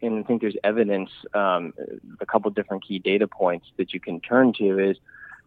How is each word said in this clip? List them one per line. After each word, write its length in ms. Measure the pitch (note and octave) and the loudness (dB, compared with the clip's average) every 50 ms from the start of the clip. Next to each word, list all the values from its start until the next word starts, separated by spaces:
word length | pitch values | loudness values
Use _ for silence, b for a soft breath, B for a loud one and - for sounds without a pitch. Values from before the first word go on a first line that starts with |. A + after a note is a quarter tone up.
and 160 | - A#2 A2 A2 | -4 -2 -2 -2
I 100 | G#2 - | 0 0
think 140 | B2 A2+ | 0 0
there's 160 | A2+ G#2+ G2 - - | 0 -2 -2 0 0
evidence, 480 | G2+ G#2+ A#2 A2+ G2+ G2+ F#2+ F#2+ - - - - - - | 0 2 2 2 2 2 -2 -2 -4 -10 -18 -20 -4 -2
um, 400 | G#2 G2+ G2 F2+ F2 F2 E2 - - C2+ - - - - - - - | 0 2 2 2 2 0 -4 -10 -10 -12 -12 -12 -14 -16 -20 -12 -12
a 60 | - | -10
couple 240 | - - A2 G2+ A2 | 2 2 2 2 2
different 340 | G2+ G#2+ G2 - G2+ F#2+ - | -2 -2 -4 -4 -6 -8 -6
key 140 | - G2+ F#2+ | -6 -8 -4
data 300 | F2+ G2 F#2+ G2+ G#2+ G2 | 0 2 2 2 2 0
points 400 | - - F#2+ F2+ F2 F2 - - _ - | -2 -2 0 0 0 -2 -6 -14 _ -6
that 160 | F#2+ - - | -6 -6 -6
you 60 | F#2 | -12
can 200 | - - F2 E2 | -10 -10 -10 -10
turn 320 | - - A#2+ B2+ C3 B2+ A2 | -6 0 4 4 4 4 4
to, 260 | - A2 G2 F#2+ G2 | 2 0 0 2 2
is 180 | G2 G2 F#2+ - B B B B B B B B B | 2 0 0 -2 B B B B B B B B B